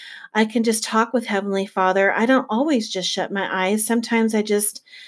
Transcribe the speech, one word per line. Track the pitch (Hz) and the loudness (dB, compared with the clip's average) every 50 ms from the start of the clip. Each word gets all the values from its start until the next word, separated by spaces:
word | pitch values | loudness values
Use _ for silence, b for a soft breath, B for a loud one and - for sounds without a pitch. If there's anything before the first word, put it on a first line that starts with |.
| B B B B B B B | B B B B B B B
I | 214 220 | 0 0
can | 220 - 240 220 | 2 2 0 0
just | 233 220 220 - | 2 0 -2 -2
talk | - 220 220 233 233 - | -2 0 0 2 2 0
with | 240 233 | -2 -2
Heavenly | - 214 196 196 202 196 196 190 | -2 -2 -2 -2 -2 -2 -2 -4
Father, | 196 - 196 185 185 185 196 196 196 - | -4 -2 0 2 2 4 4 2 2 2
I | 185 220 | 2 2
don't | 240 262 247 262 - | 4 4 2 2 0
always | 214 226 285 320 294 233 214 - | -2 0 0 2 2 0 0 -2
just | - 185 180 - | -6 -6 -4 -4
shut | - 196 180 - 202 | -4 -4 -4 -4 -2
my | 196 190 185 - | -4 -4 -2 -2
eyes. | 190 185 190 208 220 208 | 0 0 2 2 0 2
Sometimes | - 226 240 226 - 233 226 226 220 226 | 2 0 0 0 0 0 2 2 2 2
I | 214 208 | 0 0
just | 214 208 208 208 - - - B B B B B | 2 0 0 0 -2 -4 -8 B B B B B